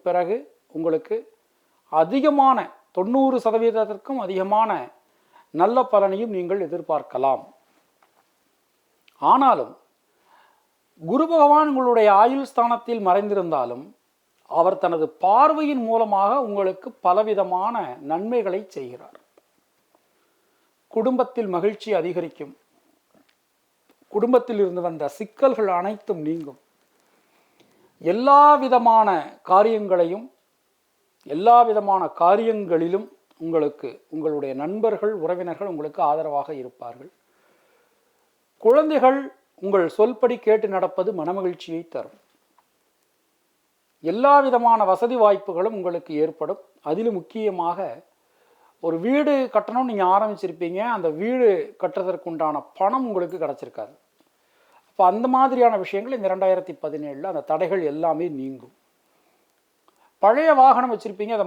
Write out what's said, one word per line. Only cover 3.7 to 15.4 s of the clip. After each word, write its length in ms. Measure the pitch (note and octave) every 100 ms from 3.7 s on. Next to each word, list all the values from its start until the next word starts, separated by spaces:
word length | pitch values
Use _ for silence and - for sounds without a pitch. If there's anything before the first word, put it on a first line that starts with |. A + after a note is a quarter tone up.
| A3 G#3+ G3+ - C4+
அதிகமான 480 | F#3+ F#3+ F#3+ G#3+ A3 E3+ B2 _ _ _ _ _ _ D3+
நல்ல 180 | G3 B3+ B3
பலனையும் 420 | G#3 G3 F#3+ A3+ F#3+
நீங்கள் 260 | F3 G3 E3
எதிர்பார்க்கலாம். 800 | E3+ D#3+ D3+ - B2+ C3+ B2+ - _ _ _ _ _ _ _ _ _ _ _ _ _ _ _ _ _ D3
ஆனாலும் 380 | B3+ C4+ F3 A2 - _ _ _ _ _ _ _ _ _ _ _ _ D#3+
குரு 160 | C4 D#4+
பகவான் 400 | E4 C#4+ D4 D4+
உங்களுடைய 380 | C4 B3 A#3 G#3 G3
ஆயுள் 280 | A#3 C4+ C4+
ஸ்தானத்தில் 500 | - A#3 A#3+ A#3 A#3 F#3+
மறைந்திருந்தாலும் 800 | F3+ G#3 G3 F3 D3 A#2+ A#2+ F#3 _ _ _ _ _ - D3+
அவர் 220 | F3+ F#3
தனது 220 | F3+ E3 D#3 -
பார்வையின் 600 | F3+ A3+